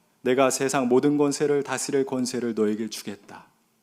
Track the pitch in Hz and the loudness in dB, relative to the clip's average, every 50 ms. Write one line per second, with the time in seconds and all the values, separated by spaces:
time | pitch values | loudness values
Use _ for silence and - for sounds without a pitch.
0 | _ _ _ _ - 123 127 131 135 131 127 - 139 131 131 143 131 120 123 127 | _ _ _ _ 0 0 4 4 4 2 2 0 -2 0 0 0 2 4 4 4
1 | 131 147 147 147 147 143 135 - 151 147 147 143 135 135 131 123 - - 139 139 | 4 4 2 2 2 0 0 0 0 0 0 0 -2 -2 -6 -6 -4 -2 0 0
2 | 135 135 135 127 127 120 - 120 117 120 110 110 107 104 107 107 113 107 - - | 0 0 -2 -4 -4 -4 -4 -4 -4 -2 0 0 0 0 0 -2 -6 -8 -10 -12
3 | - 110 101 - - - - - - _ _ _ _ _ _ _ | -12 -12 -14 -14 -16 -20 -20 -20 -20 _ _ _ _ _ _ _